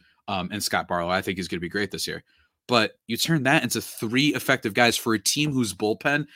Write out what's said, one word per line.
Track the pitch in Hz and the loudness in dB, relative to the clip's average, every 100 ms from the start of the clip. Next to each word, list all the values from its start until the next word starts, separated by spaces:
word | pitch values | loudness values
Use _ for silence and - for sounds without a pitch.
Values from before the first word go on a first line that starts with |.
| _ _ - | _ _ -6
um, | 95 90 | -4 -4
and | 104 | -4
Scott | - 87 87 | -2 -2 0
Barlow. | 87 85 | -2 0
I | 92 | 0
think | 98 92 | -2 -4
he's | 87 | -4
gonna | 87 | -6
be | 85 | -4
great | 101 101 | -4 -4
this | 82 - | -4 -6
year. | 82 - _ _ _ - | -8 -14 _ _ _ 0
But | 120 107 - - | 2 2 -4 -8
you | 113 | -4
turn | 151 160 | 0 2
that | 131 151 | 4 2
into | 123 113 | 2 -4
three | - - 113 123 147 | -6 -6 -2 2 2
effective | 131 - 127 113 | 2 0 0 0
guys | 98 120 - | 4 4 4
for | 120 | 0
a | 110 | 0
team | - 147 151 | 0 0 0
whose | 131 113 | 0 -2
bullpen | 92 107 110 147 147 147 | 0 -2 0 0 0 -2